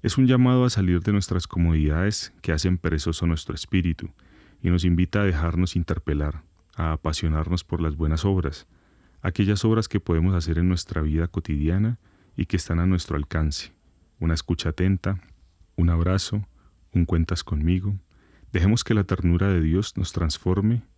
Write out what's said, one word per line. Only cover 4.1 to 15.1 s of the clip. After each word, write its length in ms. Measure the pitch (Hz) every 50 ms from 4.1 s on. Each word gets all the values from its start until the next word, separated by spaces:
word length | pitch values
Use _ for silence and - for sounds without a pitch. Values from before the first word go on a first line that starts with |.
| - _ _ _ - - - _ _ _
y 80 | - 87
nos 160 | 87 87 80
invita 360 | 90 87 85 90 - - 104
a 40 | 101
dejarnos 500 | 98 85 73 80 85 80 85 92 90 -
interpelar, 680 | 90 82 - 80 78 - - 73 73 73 73 - 78 - _ _ _ _ _ _
a 180 | - 85 80 80
apasionarnos 720 | 76 - 80 80 - - 82 78 78 78 78 90 87 -
por 160 | - - 82
las 160 | 82 78 73
buenas 260 | 73 80 76 78 80 87
obras, 420 | 98 98 92 80 69 - - - _ _ _ _ _ _ _ _ _ _ -
aquellas 440 | - 95 - - 104 98 104 101 -
obras 240 | 110 113 113 107 -
que 100 | - 101
podemos 340 | - - 87 80 85 92 95
hacer 220 | 87 80 85 80
en 120 | 82 87 92
nuestra 320 | 90 85 - - - 82
vida 260 | 78 76 76 80 85
cotidiana 720 | 87 - - - - 76 73 73 80 85 95 107 113 120 - _ _ _ _ _ _ _
y 80 | - -
que 100 | - -
están 240 | 90 - - 85 82
a 60 | 85
nuestro 320 | 92 92 87 - - 76
alcance. 560 | 76 73 - - 85 78 76 71 - - - _ _ _ _ _ _ _ _ _ _
Una 140 | 82 82 80
escucha 360 | 78 - - 85 - - 80
atenta, 500 | 76 - 90 95 98 92 - 98